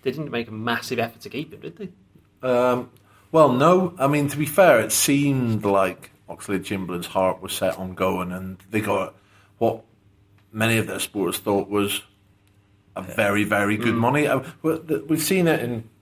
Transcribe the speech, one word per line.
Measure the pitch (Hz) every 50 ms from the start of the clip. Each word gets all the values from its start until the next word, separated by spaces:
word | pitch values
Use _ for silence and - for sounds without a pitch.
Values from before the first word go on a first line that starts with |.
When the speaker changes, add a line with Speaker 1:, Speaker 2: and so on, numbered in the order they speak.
Speaker 1:
they | _ 135
didn't | 127 151 156 143
make | 120 120 117 113
a |
massive | 110 110 110 120 120 117 - - 131 117
effort | 117 117 - -
to | - 101
keep | - 127 151 -
him, | - -
did | - 165 -
they? | - 208 185 - _ _ _ _ - _ _ _ _ - 127
Speaker 2:
Um, | 123 120 127 127 123 127 120 - _ - _ _ _ _ _ _
well, | - 165 156 117
no. | 123 123 143 165 180 190 185 170 - -
I | 135
mean, | 139 147 147 143 143
to | 147 147
be | 151
fair, | 143 - - 190 170 139 113
it | 107 110
seemed | - - - - 139 143 143 143 139 131 123 117 110 104 -
like | 101 98 98 95 92 90 - - - _ _ _ -
Oxlade-Chamberlain's | 87 - - - 101 92 - - 107 98 92 85 90 87 85 -
heart | - 98 95 92 90 -
was | 92 92
set | - - 101 92 - -
on | 95 92 92
going, | - 95 95 92 90 90 90
and | 90 92 92 92 95 - - -
they | - 107
got | 104 123 107 98 95 80 - _ _ _ _ _ _ _ _ _
what | - - - - - _ _ _ _ _ _ _ _ _ _ _ _ _
many | - 107 110 113 113 113
of | 101 -
their | 98 -
supporters | - - - 104 95 87 95 -
thought | - 107 101 98 - -
was | 104 104 101 101 101 - - _ _ _ _ _ _ _ _ _ _ _ _ _ _ _ _ _ _
a | -
Speaker 3:
Yeah. | 92 87 -
Speaker 2:
very, | 113 107 101 101 104 104
very | - 104 101 101 101 107
good | 107 117 117 113
Speaker 1:
Mm. | 117
Speaker 2:
money. | 113 120 143 147 147
Uh, | - 117 143 135 - - _ -
but | 160 160 160 - -
th-, | 156 139 -
we've | - 156 147
seen | - - 190 185 175
it | 165 156 -
in | 120 120 120 113 113 - _ _